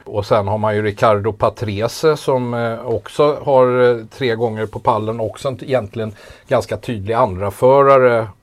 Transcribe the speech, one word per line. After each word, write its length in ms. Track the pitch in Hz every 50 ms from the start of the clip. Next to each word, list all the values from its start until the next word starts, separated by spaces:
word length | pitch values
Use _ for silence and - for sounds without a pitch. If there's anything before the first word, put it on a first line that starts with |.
| -
Och 220 | 104 107 104 101
sen 220 | - 123 107 101 98
har 100 | 107 107
man 180 | 107 110 104
ju 60 | 104
Ricardo 500 | 107 104 98 - 127 117 107 104 101 110
Patrese 840 | 101 - 123 110 - - 117 107 98 98 113 117 - - - 156 151
som, 380 | 147 - 147 135 127 123 120 120
eh, 320 | 117 117 113 113 117 120
också 520 | 123 117 113 - - - - 117 120 135 -
har, 480 | - 143 139 127 127 123 123 127 123 123
eh, 140 | 120 113 110
tre 300 | 107 - - 139 120 113
gånger 320 | 110 120 113 107 110 110
på 120 | 104 - 110
pallen. 420 | - 135 117 107 107 107 113 117
Också 280 | 113 107 110 - - -
en 80 | 117
t-, 100 | - -
egentligen 460 | 147 131 123 107 104 - 117 110 110 104 - - - - - _ -
ganska 280 | 135 117 104 - 110
tydlig 380 | 101 - - 120 104 98 107 113
andra 360 | 113 131 107 92 90 101 101
förare 800 | - - 131 127 135 139 139 139 139 131 127 123 120 113 110 101 - _